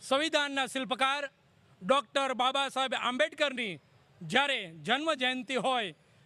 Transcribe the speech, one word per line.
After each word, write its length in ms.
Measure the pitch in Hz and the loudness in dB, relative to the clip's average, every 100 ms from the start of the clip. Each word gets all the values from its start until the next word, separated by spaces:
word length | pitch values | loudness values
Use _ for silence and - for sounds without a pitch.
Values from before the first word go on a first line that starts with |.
સંવિધાનના 640 | - 269 311 294 285 277 254 | 0 0 2 2 0 -2 -2
શિલ્પકાર 640 | 262 247 247 269 285 277 _ _ _ _ - | -2 -2 0 0 0 -6 _ _ _ _ -6
ડૉક્ટર 520 | 185 277 - 277 269 | 2 2 2 0 0
બાબા 340 | 233 254 269 269 | 0 0 0 -2
સાહેબ 260 | 262 262 | 0 -2
આંબેડકરની 840 | 240 202 254 320 330 285 247 220 156 _ _ _ - | 0 -2 0 0 0 -2 -2 -6 -8 _ _ _ -14
જ્યારે 500 | 160 233 285 254 180 165 | 0 2 2 0 -6 -6
જન્મ 300 | 151 262 320 | 0 0 2
જયંતિ 400 | 294 254 254 226 | 0 0 -2 -2
હોય, 380 | 254 262 254 196 147 _ _ | 0 0 0 -2 -8 _ _